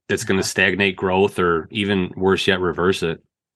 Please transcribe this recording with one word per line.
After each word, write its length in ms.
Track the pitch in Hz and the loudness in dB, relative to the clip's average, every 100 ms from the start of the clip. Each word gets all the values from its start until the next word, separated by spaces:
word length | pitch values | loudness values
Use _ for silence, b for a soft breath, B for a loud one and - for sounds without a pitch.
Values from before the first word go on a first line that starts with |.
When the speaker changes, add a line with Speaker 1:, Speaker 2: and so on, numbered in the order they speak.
| - | -6
Speaker 1:
that's 140 | 101 | -4
gonna 160 | - 95 | -2 -2
Speaker 2:
Yeah. 60 | |
Speaker 1:
stagnate 500 | 92 - 95 92 98 | 0 0 0 2 0
growth 420 | 92 95 92 101 - | 0 0 2 2 2
or 300 | 90 85 - | 0 0 -2
even 400 | 110 98 98 90 - | -4 -2 0 -2 0
worse 300 | 95 90 - | 0 2 2
yet, 140 | 92 | 0
reverse 420 | 90 78 90 92 | 0 0 0 0
it"? 180 | 82 - _ _ _ | -2 -6 _ _ _